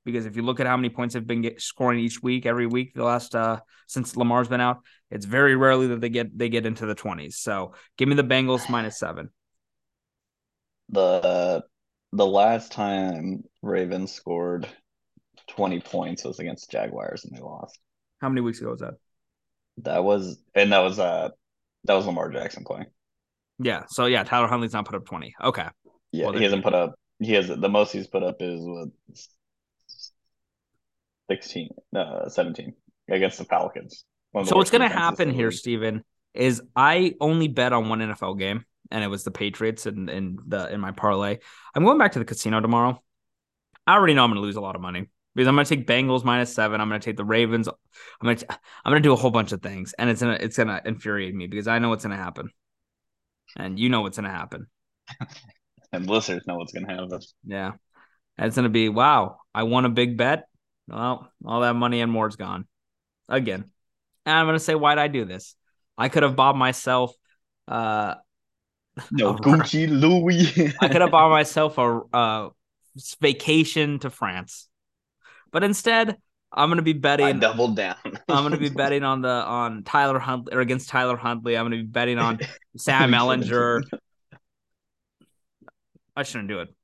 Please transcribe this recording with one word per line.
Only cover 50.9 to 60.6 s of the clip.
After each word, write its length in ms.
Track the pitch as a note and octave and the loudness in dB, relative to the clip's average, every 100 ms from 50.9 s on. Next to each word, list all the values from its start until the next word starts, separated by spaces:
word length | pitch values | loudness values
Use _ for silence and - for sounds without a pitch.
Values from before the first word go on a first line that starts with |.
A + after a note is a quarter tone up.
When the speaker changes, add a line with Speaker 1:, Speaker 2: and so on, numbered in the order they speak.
| A2 G#2+ G2+ F#2 | -8 -4 -4 -4
Speaker 1:
me 140 | F#2+ F2+ | -8 -8
because 220 | G#2 G#2 | -6 -2
I 100 | A#2 | 0
know 100 | A#2 | 0
what's 140 | A2 | -2
gonna 140 | A2 G2 | -4 -8
happen, 320 | F2+ - - _ _ _ _ _ _ _ _ _ _ - | -10 -10 -14 _ _ _ _ _ _ _ _ _ _ -14
and 240 | F#2 F#2+ | -10 -2
you 100 | B2 | 0
know 120 | A#2+ | 0
what's 160 | G2+ F#2+ | -2 -6
gonna 120 | G2+ | -8
happen. 380 | F#2 - - - _ _ _ _ - | -8 -12 -14 -18 _ _ _ _ -16
Speaker 2:
<laughs> 80 | - - - _ _ _ _ | -16 -16 -20 _ _ _ _
And 160 | F2+ F#2 | -10 -2
listeners 340 | A2 G#2 F2 - | -2 -2 -8 -6
know 100 | F2 | -10
what's 180 | D#2+ | -10
gonna 180 | - G2 | -12 -10
happen. 300 | F2+ F#2 F2 - _ - | -10 -10 -12 -14 _ -12
Speaker 1:
Yeah, 260 | G2 F#2+ G2+ _ _ _ _ _ - | -8 -8 -10 _ _ _ _ _ -6
and 100 | A2 | -4
it's 80 | B2 | 0
gonna 100 | B2 | 2
be, 220 | A2+ A2 | 2 2
"Wow, 480 | G#2+ C3+ C3+ G2+ - _ | 4 4 4 2 -6 _
I 100 | A2 | -4
won 220 | A2+ B2 B2+ | 0 2 2
a 40 | |
big 280 | A#2 B2 A2+ | 2 0 2
bet. 320 | A#2+ D#3 - _ | 0 0 -4 _